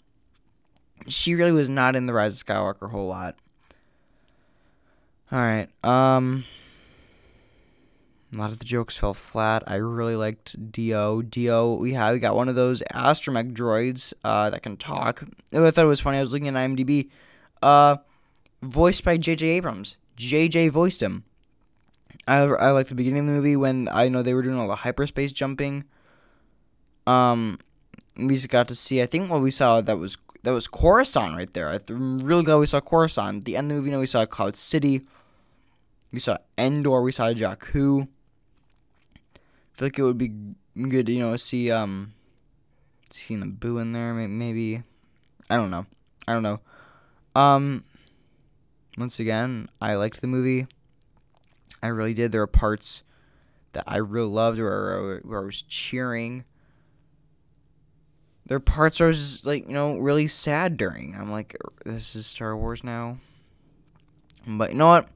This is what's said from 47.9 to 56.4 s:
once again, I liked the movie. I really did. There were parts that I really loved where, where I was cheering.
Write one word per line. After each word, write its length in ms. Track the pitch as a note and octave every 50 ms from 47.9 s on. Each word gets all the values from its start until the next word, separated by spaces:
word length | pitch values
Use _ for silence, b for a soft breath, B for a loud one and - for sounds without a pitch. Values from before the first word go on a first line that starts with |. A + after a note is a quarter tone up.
| _ b b b b b _ _ _ _ _ _ _ _ _ _ _ _ _ _ _ -
once 200 | A#2+ B2 - -
again, 500 | A#2 A2 A2 A2 A#2 B2+ B2+ A2+ A2 - - _
I 140 | A2 G#2+ G#2
liked 260 | G2+ G2+ A2 - -
the 60 | -
movie. 400 | B2 B2+ B2+ B2+ C3 C3 B2+ B2+ C3 - _ _ _ _ _ _ _ _ _ _ _ _ _ _ _ _ _ _ - - - -
I 60 | A2+
really 260 | A#2 A2 A2 A2 A#2
did. 180 | G#2+ A#2+ A#2 G#2+
There 100 | A2 G#2
were 40 |
parts 560 | G2+ - - - G#2+ G#2+ G#2+ - - - - - _ _ _ _ _ _ _ _ _ _ _ _ _ _
that 120 | - -
I 100 | - -
really 320 | G2+ A2 G2+ G#2 A#2+ A#2 G#2+
loved 300 | G2+ A2 A2+ A#2 A2+ A2
where, 640 | A2+ G2+ G2 G2+ G2+ G2 F#2+ F#2+ G2 G2 F#2+ - -
where 160 | - A2+ G2+
I 40 | G2
was 180 | G2 G2 - -
cheering. 800 | - - - - - - B2+ B2+ B2 A#2+ A#2 A#2 A#2 B2 B2+